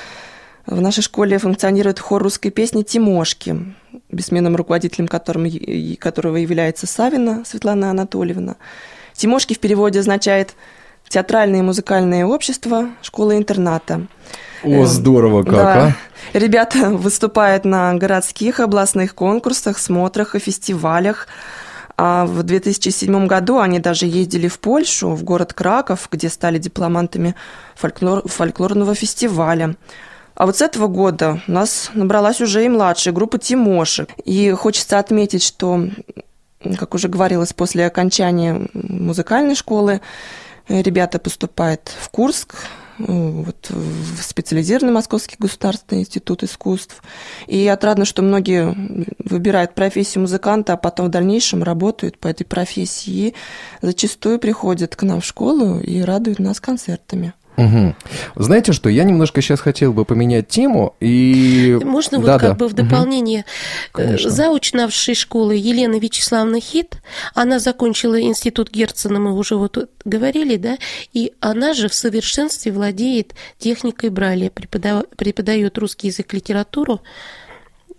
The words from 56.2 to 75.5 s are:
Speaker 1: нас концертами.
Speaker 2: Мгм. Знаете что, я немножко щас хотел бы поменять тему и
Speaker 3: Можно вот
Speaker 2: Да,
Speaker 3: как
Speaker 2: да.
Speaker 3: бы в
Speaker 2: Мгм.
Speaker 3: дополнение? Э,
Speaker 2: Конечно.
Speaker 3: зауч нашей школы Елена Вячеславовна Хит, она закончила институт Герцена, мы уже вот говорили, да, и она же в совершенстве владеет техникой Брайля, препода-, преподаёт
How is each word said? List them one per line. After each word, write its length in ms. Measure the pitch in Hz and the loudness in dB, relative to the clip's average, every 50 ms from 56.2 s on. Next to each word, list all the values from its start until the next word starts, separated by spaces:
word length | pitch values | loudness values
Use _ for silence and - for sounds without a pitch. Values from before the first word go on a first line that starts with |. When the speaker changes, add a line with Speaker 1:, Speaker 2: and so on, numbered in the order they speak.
| 233 226 202 - | -2 -2 -2 -2
Speaker 1:
нас 220 | 190 190 208 - | -2 -2 -4 -4
концертами. 720 | - - 254 247 - - 170 - _ - - 185 175 170 - _ _ _ - | -4 -4 -6 -4 -4 -6 -8 -8 _ -8 -8 -6 -6 -6 -8 _ _ _ 0
Speaker 2:
Мгм. 400 | - 120 107 113 117 101 85 - - - - - - - - - | 2 4 6 6 6 4 4 0 -2 -8 -14 -12 -12 -12 -10 -4
Знаете 360 | - 98 117 190 233 226 220 | 0 4 4 6 6 6 4
что, 160 | 156 - - 110 | 2 2 2 2
я 140 | 104 131 | 4 4
немножко 380 | 175 202 180 160 160 151 - 139 | 6 6 6 4 4 2 2 0
щас 180 | 135 - 143 135 | 2 2 0 2
хотел 340 | - 147 131 - 147 131 | 2 0 0 2 2 2
бы 120 | 110 110 107 | 4 2 2
поменять 420 | - 123 117 120 120 120 113 107 | 2 2 2 2 4 2 2 0
тему 480 | - - 220 262 277 233 156 101 - - _ | 0 0 2 2 4 4 2 2 0 -2 _
и 760 | 110 117 123 127 127 131 131 131 131 127 127 127 123 123 120 117 | 0 2 4 6 6 6 6 6 6 6 6 6 6 6 4 4
Speaker 3:
Можно 360 | 269 277 262 302 311 - 277 262 | 2 0 0 0 0 0 0 2
вот 80 | - | 4
Speaker 2:
Да, 120 | 135 139 127 | 6 6 6
Speaker 3:
как 120 | 233 208 | 6 4
Speaker 2:
да. 40 | 95 | 4
Speaker 3:
бы 140 | 101 240 233 | 2 0 0
в 40 | |
Speaker 2:
Мгм. 120 | 208 - 120 113 | 0 2 2 4
Speaker 3:
дополнение? 520 | 131 - 254 262 269 262 233 220 220 214 | 4 4 4 2 2 0 0 0 0 -2
Э, 40 | 202 - - - - - - - - - | -4 -6 -12 -12 -10 -10 -8 -10 -10 -8
Speaker 2:
Конечно. 400 | - - - 233 208 185 - 226 | -6 -4 -2 0 0 0 0 0
Speaker 3:
зауч 420 | 208 262 302 330 311 269 - - - | 0 2 2 2 2 2 0 0 0
нашей 420 | 247 240 214 - - - - 240 | 0 0 0 -2 -2 -2 0 -2
школы 400 | - - - - 226 220 208 214 | -2 -2 -2 0 0 2 2 2
Елена 400 | 208 196 233 240 240 247 226 220 220 | 0 0 0 2 2 2 2 0 0
Вячеславовна 640 | 220 220 - - - - 240 226 220 220 226 233 | -2 -2 -2 -4 -2 0 0 0 0 0 0 -2
Хит, 380 | 233 - - 330 349 - - - - - - - - - - | -4 -2 -4 -4 -4 -4 -8 -16 -16 -16 -14 -12 -12 -4 -2
она 240 | 233 240 247 262 247 | 0 2 2 2 0
закончила 600 | 214 254 247 247 247 233 208 - - 233 226 233 | 0 -2 0 0 0 0 0 0 0 0 2 2
институт 500 | 226 233 220 - - 233 226 - 220 - | 2 0 0 0 -2 -2 -2 -2 -4 -2
Герцена, 480 | - 214 220 - - - - 208 202 202 | -2 -2 -2 -2 -2 -4 -4 -2 0 0
мы 140 | 208 202 190 | 0 0 0
уже 200 | 196 202 - 220 | -2 -2 -2 0
вот 340 | 202 202 196 - 247 240 - _ - - | -2 -2 -2 -4 -6 -8 -8 _ -12 -6
говорили, 500 | 208 202 220 240 269 262 311 311 277 226 | -4 -2 0 0 0 0 0 0 0 0
да, 240 | 185 185 233 254 262 - - - - - - | -2 -2 -4 -6 -6 -8 -12 -12 -14 -12 -6
и 200 | - 233 226 - - _ | -4 -4 -4 -4 -6 _
она 340 | - 208 214 233 262 302 311 | -4 -2 -2 0 0 0 0
же 140 | 254 214 208 | 0 -2 -2
в 60 | - | -2
совершенстве 760 | - - 233 208 226 - - - 277 294 302 - - - 220 | -2 -2 -2 -2 -2 -2 -2 -2 -2 -2 -4 -4 -6 -6 -4
владеет 640 | 196 202 208 202 196 196 240 262 254 233 202 - - - - - - _ | -4 -2 -2 -2 -2 -2 -2 -2 -2 -2 -4 -6 -10 -20 -20 -20 -14 _
техникой 520 | - 226 233 - - 240 226 - - 226 | -4 -4 -4 -2 -4 -6 -4 -4 -4 -4
Брайля, 400 | 190 190 196 190 185 185 185 190 | -2 -2 0 0 0 0 -2 -4
препода-, 540 | - - - - - 196 175 208 208 202 - - - | -6 -10 -12 -10 -8 -6 -2 -2 -2 -2 -4 -6 -8
преподаёт 600 | - 196 202 202 - 196 214 | -6 -4 -4 -4 -4 -2 -2